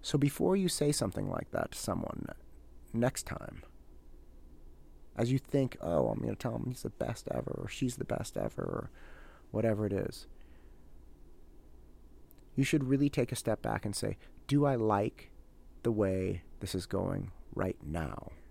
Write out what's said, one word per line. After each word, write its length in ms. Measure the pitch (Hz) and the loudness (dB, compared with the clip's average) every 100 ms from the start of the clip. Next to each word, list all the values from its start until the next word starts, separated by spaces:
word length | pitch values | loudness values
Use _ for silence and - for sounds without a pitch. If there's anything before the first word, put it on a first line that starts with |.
So 180 | - 147 | 2 4
before 360 | 143 - 180 190 | 4 4 4 6
you 140 | 185 | 4
say 220 | - 147 | 4 2
something 360 | 147 104 95 98 | 4 0 0 -2
like 220 | - - | -2 -2
that 220 | - - | -2 -2
to 80 | - | -4
someone 480 | - 92 - - - - - - - - - | -2 -2 -2 -4 -6 -10 -14 -18 -18 -18 -4
next 320 | 113 120 - - | 2 2 2 -6
time, 380 | - - - - - - - - - - - - - - - - - - - | -6 -8 -12 -16 -20 -18 -18 -18 -18 -18 -18 -18 -16 -18 -18 -18 -18 -14 -2
as 160 | 117 | 2
you 80 | 135 | 2
think, 380 | - 143 127 - | 2 2 2 0
"Oh, 280 | - 82 60 | 2 4 4
I'm 100 | 53 | 2
gonna 160 | 58 104 | -2 -2
tell 200 | 123 117 | -2 -2
him 100 | 123 | -4
he's 160 | 127 | -4
the 80 | - | -6
best 360 | - - 117 - | -2 -4 -2 -2
ever, 200 | - - | -2 -2
or 160 | 50 50 | -4 -6
she's 280 | - 131 127 | -2 -2 -2
the 100 | - | -2
best 320 | - - - | -2 -2 -2
ever," 240 | 52 - | -2 -2
or 300 | 50 50 - - - - - - - | -2 -2 -6 -10 -16 -16 -16 -18 -6
whatever 380 | 107 110 104 104 | 0 2 4 2
it 60 | |
is, 340 | 98 101 - - - - - - - - - - - - - - - - - - - - - - - - | 2 0 -4 -14 -16 -18 -18 -20 -20 -18 -18 -18 -18 -18 -18 -18 -18 -20 -20 -20 -20 -20 -20 -20 -20 -6
you 100 | - | 0
should 200 | 135 156 | 4 4
really 260 | 131 135 143 | 4 4 4
take 220 | - 120 | 2 0
a 40 | 123 | 0
step 280 | - 107 | 0 0
back 200 | 113 107 | 0 0
and 120 | 107 101 | -2 -2
say, 220 | 104 95 - - - | -2 -4 -10 -18 2
"Do 200 | 143 143 | 4 6
I 100 | 127 | 4
like 560 | 110 101 107 - - - - - - - | 6 6 4 -2 -20 -20 -20 -20 -20 -2
the 100 | 120 | 2
way 520 | 107 98 95 92 95 - - | 4 4 4 2 -2 -6 -10
this 160 | 98 95 | -4 -4
is 100 | 87 | 0
going 460 | 95 92 95 95 - - - | 0 2 0 -4 -10 -10 -2
right 260 | 92 - | -2 -2
now?" 500 | - 82 76 - - - - | -4 -4 -4 -6 -12 -16 -20